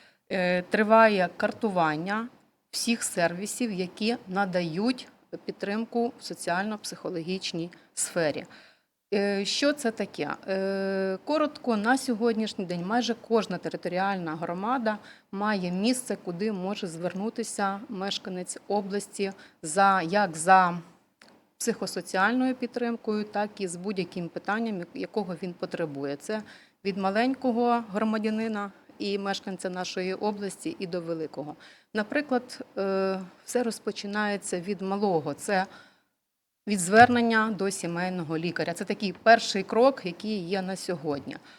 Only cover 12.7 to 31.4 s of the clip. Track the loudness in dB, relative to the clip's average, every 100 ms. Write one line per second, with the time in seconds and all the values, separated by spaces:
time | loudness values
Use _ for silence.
12.7 | -4 0 0 0 -2 2 2 2 -4 -4
13.7 | -6 -4 0 0 0 -4 -4 -4 -4 -2
14.7 | 0 0 -2 -6 -20 _ -4 0 0 0
15.7 | 0 2 0 -2 -6 -6 -4 -2 -2 -4
16.7 | -4 -6 -4 -4 -4 -6 -4 -6 -2 -2
17.7 | -2 -8 -6 -4 -6 -6 -8 -8 -10 -2
18.7 | -2 0 -4 -6 -4 -6 -6 -18 _ -4
19.7 | 4 6 6 4 2 2 2 8 8 8
20.7 | 2 -8 -20 _ _ -20 -20 _ -8 -4
21.7 | -2 -4 -6 -2 2 4 4 0 0 -4
22.7 | -2 -2 -4 -2 -4 -2 -2 -4 -4 -6
23.7 | -4 -6 -4 -4 -4 -6 -6 -4 -2 -2
24.7 | -4 -8 -8 -6 -4 -4 -6 -8 -8 -6
25.7 | -4 -4 -4 -6 -6 -6 -6 -8 -18 -20
26.7 | _ -6 -2 0 2 2 2 0 2 2
27.7 | 2 0 -2 0 0 0 -2 -2 -4 -6
28.7 | -10 -18 -6 -4 -2 -2 -4 -6 -6 -6
29.7 | -4 -6 -4 -4 -2 -2 -2 -6 -6 -8
30.7 | -6 -6 -4 -4 -6 -6 -8